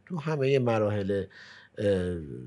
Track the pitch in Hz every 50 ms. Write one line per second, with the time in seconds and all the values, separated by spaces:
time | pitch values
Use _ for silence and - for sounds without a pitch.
0 | - - 180 160 143 156 156 147 131 135 139 135 123 120 113 110 107 104 104 104
1 | 98 95 101 98 92 - - - - - - - - - _ - 107 101 98 92
2 | 90 90 90 82 78 71 62 62 64